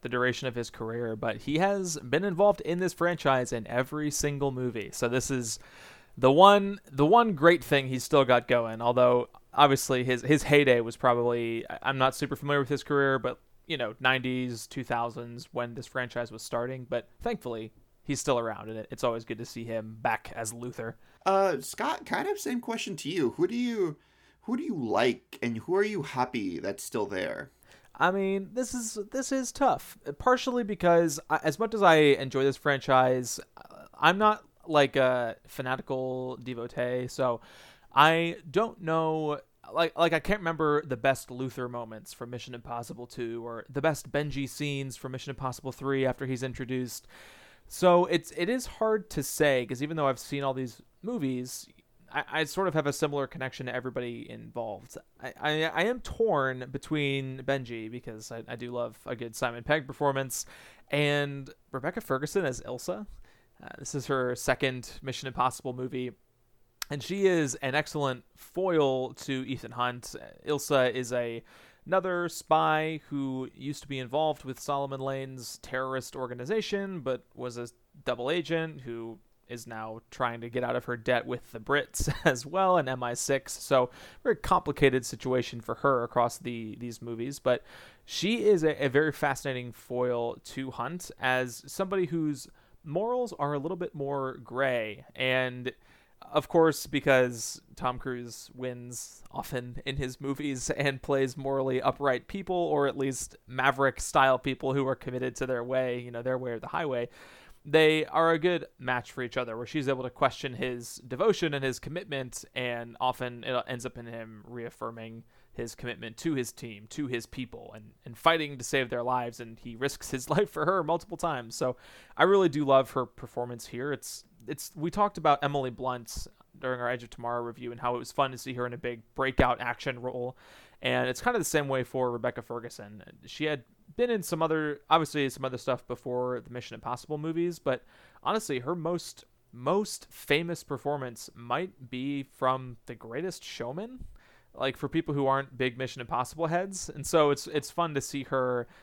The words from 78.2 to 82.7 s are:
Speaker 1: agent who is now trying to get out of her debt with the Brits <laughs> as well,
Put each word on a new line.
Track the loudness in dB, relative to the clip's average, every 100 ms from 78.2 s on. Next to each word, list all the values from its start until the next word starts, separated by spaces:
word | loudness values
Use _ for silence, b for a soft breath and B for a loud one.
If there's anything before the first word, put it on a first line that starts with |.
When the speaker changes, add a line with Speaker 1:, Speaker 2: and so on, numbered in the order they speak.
| 0
Speaker 1:
agent | -2 0 -2 -2 -8
who | -10 -10 -10 -14 _ _ -14
is | -12 -10
now | -10 -10 -12 -14
trying | -2 -2 -2
to | -6
get | -2
out | 0
of | -2 -2
her | -2
debt | 2 2 0
with | -6 -8
the | -10
Brits | 0 2 2 -2 -2 2
<laughs> |
as | 2 2
well, | -2 2 4